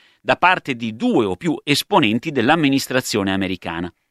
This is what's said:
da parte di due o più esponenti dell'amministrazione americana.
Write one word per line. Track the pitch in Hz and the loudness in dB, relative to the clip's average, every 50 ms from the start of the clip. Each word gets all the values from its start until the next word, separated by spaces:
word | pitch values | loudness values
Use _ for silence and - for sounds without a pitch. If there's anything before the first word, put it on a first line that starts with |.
| _ _ _ _ | _ _ _ _
da | _ - 160 | _ -2 0
parte | - - 180 185 175 - - 135 | 2 4 2 2 2 -2 -6 -8
di | 117 117 113 110 | -6 -6 -8 -6
due | 113 226 254 233 151 113 | -4 -2 0 2 2 2
o | 98 92 | 0 -2
più | - - 175 147 - - | -2 -4 -4 -4 -4 -2
esponenti | - 143 135 - - 202 196 147 107 107 120 - 165 | -2 -2 -2 -2 0 2 2 4 4 2 0 -2 -4
dell'amministrazione | 151 135 107 123 156 175 156 139 135 139 - - - 127 247 - - 113 98 98 | -2 0 2 2 2 4 4 2 2 0 0 -2 -2 -2 -2 0 -2 -2 0 0
americana. | 95 95 98 90 95 - - 95 82 82 87 92 - _ _ _ | 0 -2 -2 -4 -4 -6 -8 -8 -8 -8 -8 -8 -10 _ _ _